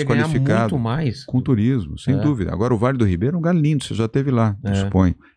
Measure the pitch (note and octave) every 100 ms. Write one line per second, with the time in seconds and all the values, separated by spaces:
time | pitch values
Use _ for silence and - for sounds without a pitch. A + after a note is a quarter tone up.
0 | C#3+ - - C#3 C3+ - A#2 D#3+ A2+ C#3
1 | D3+ - - B2+ C#3+ A#2 A2+ C3+ D#2 -
2 | - C3+ D3 C3 E2+ E2 A#2+ A2+ B2 C3+
3 | G#2 F2 A#2 F3 E3 F3 D3 D3+ - G#2
4 | A2+ C#3 C#3 A#2+ A2 G2+ G2+ G2 G2 F#2+
5 | F#2 E2 -